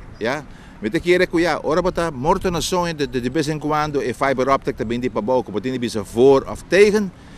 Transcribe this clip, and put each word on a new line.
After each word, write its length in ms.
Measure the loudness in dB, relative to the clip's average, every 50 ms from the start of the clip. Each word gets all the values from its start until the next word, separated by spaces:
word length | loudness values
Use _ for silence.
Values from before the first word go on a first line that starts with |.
| -18 -18 -12 -6
já? 240 | -4 -4 -4 -4 -8 -12 -18 -20 -20 -20 -16 -8 -8
Me 80 | -4
te 100 | -4 -2
querer 260 | 0 2 2 2 2
que 160 | 2 2 0 0
já, 160 | 0 0 -2 -2
ora 180 | 0 0 0
bota 300 | 0 -2 -2 -2 -4 -4
morto 400 | -4 -4 0 0 0 2 0 -2
na 100 | -4 -2
sonha 320 | -4 -2 -2 -2 -2 -2 -2
de, 140 | -4 -4
de, 120 | -4 -4 -4
de 120 | -4 -2
vez 180 | -2 -2 -2 -2
em 100 | -4 -4
quando, 440 | -2 -2 -2 0 -2 0 -2 -2 -2
e 100 | -2 -4
fiber 380 | -2 0 0 0 0 2 2
optic 260 | 2 0 0 -4 -6
também 240 | -4 -4 -4 -4 -4
de 80 | -4 -4
para 140 | -4 -4 -2
boca, 280 | 0 0 0 0 -2
porque 200 | -6 -6 -4 -4
tem 20 | -6
de 60 | -4
vir 240 | -4 -4 -4 -6 -8
voor 440 | -4 2 6 8 8 8 6 4
of 160 | -2 -10 -10 -6
tegen. 460 | 0 6 6 6 6 6 2 0 -2 -8 -14 -20 -20 -20